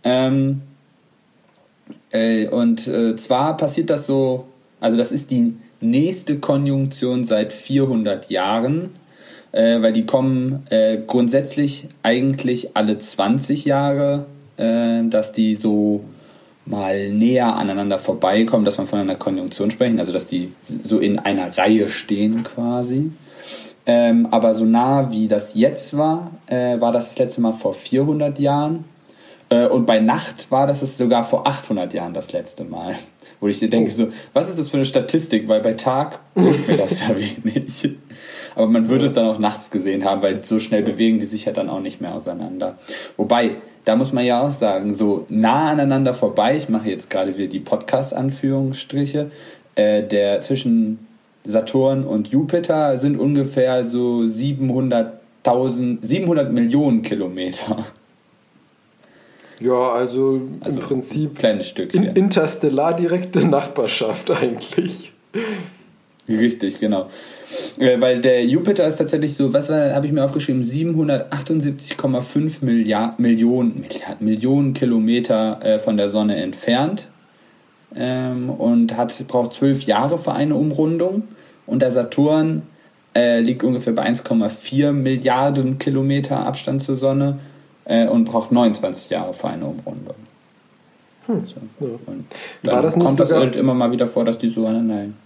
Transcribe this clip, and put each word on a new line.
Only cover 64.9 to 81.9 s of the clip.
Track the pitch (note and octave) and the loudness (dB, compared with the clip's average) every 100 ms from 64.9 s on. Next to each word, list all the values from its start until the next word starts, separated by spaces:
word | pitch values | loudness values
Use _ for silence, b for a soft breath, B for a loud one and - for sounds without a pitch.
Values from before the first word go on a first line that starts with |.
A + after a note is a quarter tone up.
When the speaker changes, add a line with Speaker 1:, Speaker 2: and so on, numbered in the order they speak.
| - - _ _ G#3 A3 G3+ D#3+ B B _ _ _ - | -6 -16 _ _ -8 -6 -8 -12 B B _ _ _ -4
Speaker 1:
Richtig, | G#2+ A#2 - G2 - | 0 0 0 -6 -4
genau. | A2 G2 F#2 B B B B B B - | -2 -2 -4 B B B B B B 0
Äh, | C3 B2 | 2 4
weil | B2+ B2 | 4 4
der | B2+ B2 | 4 4
Jupiter | A#2+ C#3 F#3+ G3+ D#3+ | 4 2 2 2 0
ist | D#3 | 0
tatsächlich | D3+ D#3 D3 | 0 0 -2
so, | C#3+ C#3 | 0 2
was | C#3 C#3+ | 2 0
war, | D#3 C#3+ | 0 2
hab | C#3 | 0
ich | C#3+ | 0
mir | D3 | 0
aufgeschrieben, | C3+ C#3+ C#3+ C3 | 0 -2 -2 -2
siebenhundertachtundsiebzig | A#2+ C#3 E3 D#3+ D3+ C3+ - C#3+ C#3 D#3+ C#3+ C#3 - - | 0 -2 0 0 0 0 -2 -8 -2 0 0 -4 -10 -6
Komma | C3+ B2+ | -2 -2
fünf | B2 D3 D#3 D3+ | -2 -2 -2 -2
Milliard, | B2+ A#2 G#2+ G#2 A2+ - | 0 2 2 0 -2 0
Millionen, | A#2+ A2+ A#2 B2+ A#2+ - | 2 4 4 4 0 -2
Milliard, | - - - - | -10 -12 -12 -4
Millionen | G#2+ G#2+ B2 C#3 C#3 | -2 0 2 2 2
Kilometer, | C3 B2 A#2 A2 A#2+ A#2+ A2 A2 G#2+ | 0 2 2 2 0 2 0 0 -2
äh, | A2 G#2+ | 0 0
von | - G#2 | 2 0
der | G2+ | 0
Sonne | G#2+ G#2 F#2+ | 2 0 0
entfernt. | F#2 - - A#2+ D3+ G#3 - - b b b b b b b | -4 -6 -2 0 0 -2 -10 -20 b b b b b b b
Ähm, | - B2 B2+ B2+ B2 B2+ | -6 -4 -2 -4 -4 -4
und | - A2+ A#2 A#2 A2+ | -2 2 4 2 0
hat, | A#2+ - C3+ | -4 -4 -4
braucht | B2 A#2+ | -2 -2
zwölf | - C#3 C3+ | 0 2 2
Jahre | - G#2 C#3 E3 | 0 0 2 0
für | - | -2
eine | C3+ D3 | 0 0
Umrundung. | C#3 D3+ C#3 D#3 E3 F3+ G3+ A3 B B B - | 2 0 2 0 2 0 0 -6 B B B -4
Und | B2+ | 0
der | B2+ | 2